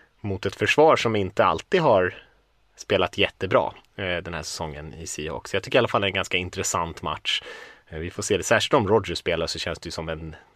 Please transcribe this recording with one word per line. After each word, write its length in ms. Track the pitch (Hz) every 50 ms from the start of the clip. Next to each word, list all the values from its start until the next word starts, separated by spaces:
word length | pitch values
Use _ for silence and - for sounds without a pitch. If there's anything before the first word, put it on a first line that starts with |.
| _ _ _ _
mot 260 | - 104 95 92 -
ett 80 | 98 -
försvar 420 | - - - - - 151 160 131
som 200 | - - 117 110
inte 280 | 104 95 92 - - 107
alltid 360 | 92 80 82 - _ - 185
har 340 | 160 139 110 95 90 90 - - - _ _ _ _ _ _ _ _ _ _
spelat 420 | - - - 104 92 92 - - 98
jättebra, 540 | 98 - - _ 98 92 120 120 78 - - - _ _ _
eh, 200 | - 98 90 87
den 180 | 85 90 85 85
här 80 | 80
säsongen 520 | 73 - - - 85 78 71 71 78 78 -
i 120 | 80 82
Seahawks. 480 | - - - 76 78 69 - - - -
Jag 80 | 98
tycker 140 | - 123 143
i 40 | 131
alla 80 | 117 -
fall 120 | - 117
det 60 | 101
är 20 | 98
en 40 | 92
ganska 220 | 95 90 - -
intressant 680 | 90 90 90 - 95 90 - - 92 85 82 78 -
match. 400 | 90 78 76 - - - - - - - - - - - - - _ _
Eh, 100 | 82 78
vi 120 | 82 87
får 120 | - -
se 140 | 98 - 101
det. 60 | 87
Särskilt 320 | 85 - 113 104 - - -
om 140 | 139 104 95
Rodgers 300 | 107 110 95 - 82 -
spelar 280 | - - 82 82 82
så 120 | 80 - 80
känns 200 | - 90 82 -
det 80 | -
ju 40 | 85
som 180 | - - 80 82
en, 280 | 80 80 82 78 76 - - _ -